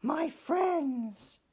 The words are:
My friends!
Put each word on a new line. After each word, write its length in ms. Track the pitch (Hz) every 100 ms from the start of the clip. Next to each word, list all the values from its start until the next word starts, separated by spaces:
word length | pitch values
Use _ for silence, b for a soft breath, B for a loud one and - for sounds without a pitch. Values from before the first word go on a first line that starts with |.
My 260 | 233 311 330
friends! 1040 | - - 349 370 349 285 254 226 202 - - _